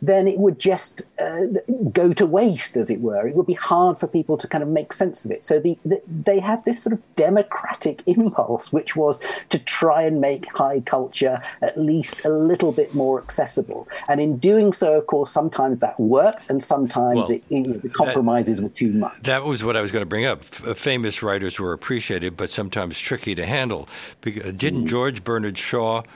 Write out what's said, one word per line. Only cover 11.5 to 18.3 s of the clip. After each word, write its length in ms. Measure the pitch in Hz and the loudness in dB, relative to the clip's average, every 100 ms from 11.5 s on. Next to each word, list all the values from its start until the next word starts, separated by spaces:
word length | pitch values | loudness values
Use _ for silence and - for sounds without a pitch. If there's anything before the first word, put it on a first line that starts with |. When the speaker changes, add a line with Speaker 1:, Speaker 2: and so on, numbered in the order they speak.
| - | -4
Speaker 1:
at 180 | - - | -2 0
least 460 | 151 160 135 - | 2 2 0 -2
a 60 | 156 | 0
little 420 | 156 160 175 170 | 2 4 4 2
bit 220 | 131 143 | 2 0
more 260 | 143 131 131 | 2 2 0
accessible. 640 | - - 123 - - - - - - | -2 -4 -2 -2 -4 -8 -12 -10 -2
And 100 | 143 | 0
in 180 | 151 127 | 2 2
doing 340 | 180 214 208 | 4 6 6
so, 240 | - 165 151 | 4 4 4
of 120 | 151 | 2
course, 220 | 147 139 | 0 2
sometimes 500 | 156 156 - 135 120 | 0 0 0 0 0
that 180 | 110 - | -2 0
worked, 480 | 110 131 190 - - | 2 6 4 2 -4
and 140 | 135 | -4
sometimes 640 | - 139 127 123 123 120 117 | 0 0 0 0 2 2 0
Speaker 2:
Well, 40 | |
Speaker 1:
it, 120 | 120 - | -2 -2
you 120 | 139 | -2
know, 80 | 131 | -2
the 160 | 110 117 | -4 -4
Speaker 2:
that 60 | |
Speaker 1:
compromises 680 | - 135 127 117 | 0 2 4 2